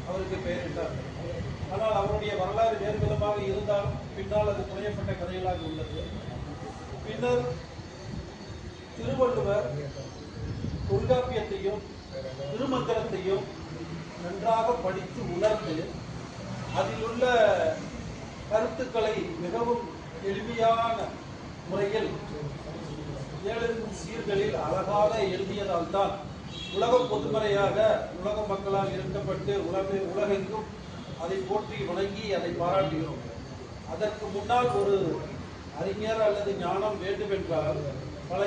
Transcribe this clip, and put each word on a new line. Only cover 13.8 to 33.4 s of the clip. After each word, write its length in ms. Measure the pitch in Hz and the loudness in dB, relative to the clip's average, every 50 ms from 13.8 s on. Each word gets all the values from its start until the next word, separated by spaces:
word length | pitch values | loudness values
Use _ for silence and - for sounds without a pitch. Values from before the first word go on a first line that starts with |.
| 165 156 - - - - - - | -8 -8 -8 -8 -8 -10 -10 -8
நன்றாக 520 | 170 180 196 196 - 226 226 226 226 247 240 - | -6 -6 -6 0 2 4 4 6 6 4 2 4
படித்து 380 | - 277 - - - - - 240 208 - | 2 0 0 -2 -4 -6 -6 -6 -4 -2
உணர்ந்து, 460 | 175 175 208 214 208 180 170 165 156 156 175 - - - - - - - - - - - - - - - - - - | 0 4 4 4 4 4 0 -2 -2 -2 -2 -4 -6 -8 -8 -8 -8 -8 -10 -10 -10 -10 -8 -8 -6 -6 -6 -2 0
அதில் 300 | - 190 - 226 220 220 | 2 2 2 0 -2 -2
உள்ள 200 | 233 233 240 254 247 - - - - - 175 165 160 160 165 151 151 - - - - - - - - - - - | -2 2 4 6 6 8 8 8 8 8 6 4 2 2 0 -6 -8 -8 -8 -8 -8 -8 -8 -10 -10 -10 -10 -4
கருத்துக்களை 680 | - 208 226 233 247 - - 254 233 - 233 214 214 214 196 165 - 165 170 | 2 2 4 4 2 0 -2 -4 0 2 2 2 4 2 0 -2 -2 -4 -4
மிகவும் 420 | 170 175 214 233 240 233 240 - - - - - - - - - 190 | -2 -2 0 0 2 2 2 0 0 -6 -8 -10 -12 -10 -10 -4 -2
எளிமையான 720 | 196 202 208 220 233 240 226 226 226 226 226 - 226 226 202 - - - - - - - - - - - - - | -2 -2 -2 -4 -4 0 4 6 6 6 6 4 2 2 0 -2 -4 -6 -10 -10 -10 -10 -10 -10 -12 -12 -10 -6
முறையில் 440 | - 185 202 208 202 220 214 - - - - - - - 147 - - - - - 156 156 160 160 151 151 151 147 147 143 - - - 143 143 175 | -2 0 2 2 2 2 0 0 0 -2 -4 -6 -8 -6 -6 -6 -6 -6 -8 -8 -8 -8 -8 -8 -8 -8 -8 -6 -6 -6 -6 -8 -8 -8 -4 -4
ஏழு 240 | 208 233 233 233 233 226 226 208 202 | -2 -2 0 0 0 -2 -2 -4 -6
சீர்களில் 640 | 190 170 - 170 220 233 202 208 196 196 202 214 - | -6 -8 -8 -6 -6 -4 -2 0 2 2 2 2 0
அழகாக 560 | - - - 180 190 180 190 208 208 214 214 226 220 196 | 0 0 0 0 0 0 2 4 6 6 6 6 4 2
எழுதியதால் 640 | 185 180 180 196 - 208 208 202 190 175 170 165 - | 2 0 -2 -2 -2 -2 -2 0 0 0 0 0 2
தான் 220 | 185 196 196 175 - - - - - - - - - - - - | 2 2 2 2 0 -4 -6 -8 -10 -10 -10 -10 -10 -8 -8 -4
உலக 240 | 175 196 226 240 254 247 - | 0 2 4 6 6 6 6
பொதுமறையாக 720 | 214 214 208 - - 214 220 214 202 202 202 196 185 - 208 220 214 - - - - - | 4 0 0 0 0 2 2 4 4 4 4 4 4 6 6 6 6 6 4 0 -4 -6
உலக 220 | 175 180 208 214 214 214 196 | -4 -2 -2 0 0 0 -2
மக்களால் 460 | 196 - 190 196 196 196 196 190 190 | -2 -2 0 2 2 2 2 2 -2
இருக்கப்பட்டு, 580 | 185 - - 185 - - 190 180 - - 196 202 190 165 | -2 -4 -2 -4 -2 -2 -2 -2 -2 0 0 0 0 0
உலக-, 400 | 165 180 190 190 196 196 196 180 | 0 0 0 0 0 0 0 0
உலகெங்கும் 640 | 170 185 202 214 208 196 190 - - 214 - 214 - - - - - - - - - - - | 0 0 0 2 2 2 0 0 -2 -4 -4 -4 -6 -10 -12 -12 -12 -12 -12 -10 -10 -8 -6
அதை 160 | 165 170 190 196 | -2 -2 -2 -2
போற்றி 380 | 185 185 208 208 202 - 214 208 196 | 0 0 0 0 0 -2 -4 -4 -4
வணங்கி 400 | 170 180 190 202 196 202 214 220 202 | -2 0 0 0 -2 -2 -4 -2 0
அதை 180 | 185 170 170 170 | 0 0 0 0
பாராட்டுகிறோம். 720 | 160 165 170 180 190 190 147 156 156 156 - 151 - - - - - - | 0 0 2 4 4 4 4 4 2 0 -2 -2 -4 -6 -8 -8 -10 -10